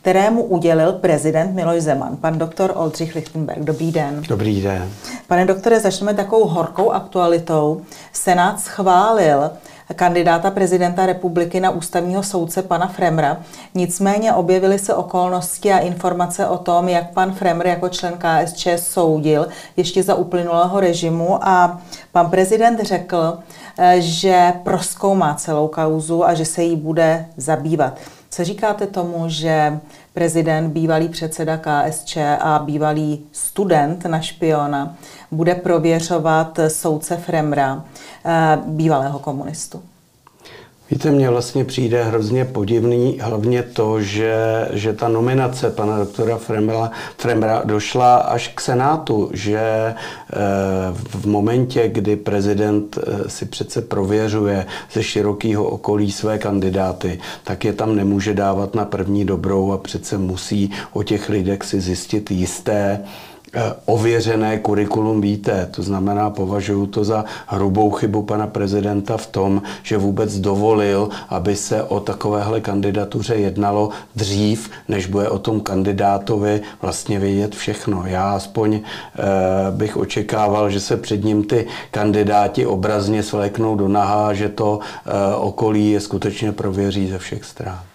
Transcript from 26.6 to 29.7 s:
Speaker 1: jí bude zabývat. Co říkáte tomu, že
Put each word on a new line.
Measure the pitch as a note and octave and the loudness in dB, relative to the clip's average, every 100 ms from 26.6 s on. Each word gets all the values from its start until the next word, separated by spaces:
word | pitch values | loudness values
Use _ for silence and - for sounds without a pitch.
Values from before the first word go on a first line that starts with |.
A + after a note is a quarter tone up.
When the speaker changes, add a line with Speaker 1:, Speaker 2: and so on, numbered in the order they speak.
Speaker 1:
jí | E3+ E3 | 0 0
bude | D3+ D#3+ D#3+ E3 E3 - | 0 2 2 2 -4 -8
zabývat. | C3+ D3+ D3+ E3 C3 - - - - | -2 -2 0 0 0 -2 -18 -20 -14
Co | - | -6
říkáte | F3 G3+ A3 G#3 G3 | -6 -2 -2 -2 -4
tomu, | G3 F3 E3+ E3 | -4 -4 -4 -4
že | D#3 D#3+ D#3 D3 | -4 0 2 2